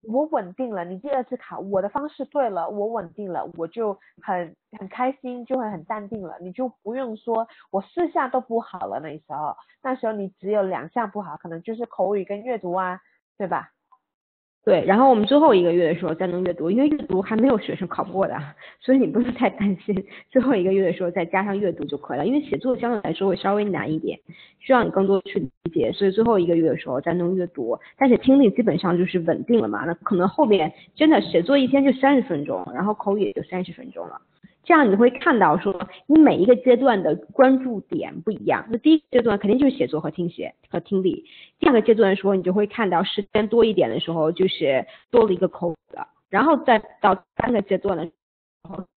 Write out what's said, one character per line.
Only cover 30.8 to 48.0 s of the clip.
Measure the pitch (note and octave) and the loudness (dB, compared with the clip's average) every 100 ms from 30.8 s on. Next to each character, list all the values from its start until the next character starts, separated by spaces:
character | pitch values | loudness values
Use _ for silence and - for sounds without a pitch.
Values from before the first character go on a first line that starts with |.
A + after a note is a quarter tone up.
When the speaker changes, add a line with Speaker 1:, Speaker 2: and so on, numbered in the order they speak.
| - | -20
Speaker 2:
真 | - D#4 | 2 4
的 | C#4 | 4
写 | - E3 | 4 0
作 | F3 C#4+ | 2 2
一 | C4 | 4
天 | C#4 | 2
就 | C#4 | 2
三 | C4 C4+ | 2 4
十 | C#4 | 2
分 | - D#3 | 0 -6
钟， | D3 F#2+ F2 | -4 -6 -6
然 | B2 | -4
后 | G3 | -4
口 | G#3+ G#3 G#3 | -2 -2 -2
语 | |
也 | G3+ | -2
就 | - | -4
三 | - F#3 | -8 -8
十 | F3+ | -8
分 | - - | -10 -16
钟 | - F2+ | -14 -14
了。 | - _ _ - _ | -16 _ _ -20 _
这 | - | 2
样 | D#4 B3 | 4 4
你 | |
会 | G3 A#3+ | 6 4
看 | B3 F4 B3 | 4 0 4
到 | F3 E3 | 4 2
说 | G3 F3+ F#3 - - | -2 -6 -10 -14 4
你 | D#4+ | 8
每 | C#4+ E3 | 8 6
一 | |
个 | G3+ B3 | 4 4
阶 | C4 A#3+ | 6 4
段 | C4+ G#3 | 4 2
的 | D#3+ F3 | 0 -2
关 | - - C4 C4 | -4 4 6 6
注 | C4 G#3 | 0 -8
点 | - E3+ - - | -6 -8 -8 -8
不 | F#3+ | -6
一 | G3 | -4
样。 | G#2 A#2 - | -2 -2 -2
那 | A3+ | 0
第 | D4+ | 4
一 | D#4+ | 4
个 | _ | _
阶 | B3 | 0
段 | A#3 G3+ | 2 0
肯 | G3+ | 2
定 | B3 | 4
就 | C#4 | 2
是 | B3+ | 2
写 | - | -2
作 | D3+ | -2
和 | D#3 | -6
听 | E3+ F3 | -6 -8
写， | - - _ _ | -8 -14 _ _
和 | - | -8
听 | - G3 | -4 -2
力。 | F#3 - - - - _ | -2 -4 -12 -20 -20 _
第 | E4+ | 4
二 | |
个 | A#3+ | 4
阶 | A3 | 4
段 | G#3+ G3 | 4 4
的 | F#3+ | 2
时 | G3 | 0
候， | |
你 | G3 | 0
就 | F3 | 0
会 | F#3+ G#3 | 0 -2
看 | - G3+ | -2 0
到 | E3+ | 0
时 | F#3 - G3+ | -2 -6 -2
间 | G#3+ G#3+ | -2 2
多 | A#3 | 4
一 | A3+ | 4
点 | F3+ B2 | 4 0
的 | A#2+ | 0
时 | - | -4
候， | E3 D#3 | -2 -2
就 | E3+ F#3+ | 0 -2
是 | - C#3+ C3 - - _ | 0 0 0 -2 -16 _
多 | A#3+ A3 | 2 2
了 | |
一 | F3+ | 2
个 | F#3 | -2
口 | - F3 | -4 -8
语 | D#3+ _ - | -8 _ -16
了。 | - _ _ | -16 _ _
然 | F#3+ | 0
后 | C#4+ D4 | 2 2
再 | D#4+ A3 - _ | 2 2 0 _
到 | G3+ | 0
第 | G3 _ - | 0 _ -6
三 | A#3+ | -2
个 | A#3 | -2
阶 | G3 F#3 | -2 -4
段 | G3 | -2
的 | F3 | -6